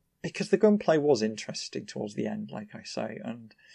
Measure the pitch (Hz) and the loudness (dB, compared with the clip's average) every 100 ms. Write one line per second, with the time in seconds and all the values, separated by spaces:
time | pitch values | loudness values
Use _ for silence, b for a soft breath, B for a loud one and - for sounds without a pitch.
0 | _ _ 170 - 196 185 214 208 - 160 | _ _ -8 -6 0 4 6 4 4 4
1 | 147 117 110 107 - - - 131 - 131 | 6 4 2 -4 -10 -10 -10 -10 -10 -8
2 | 107 - 110 214 - - 208 - - - | -6 -4 -4 -6 -8 -10 -12 -14 -10 -6
3 | 113 110 117 120 113 _ b | -6 -8 -10 -12 -16 _ b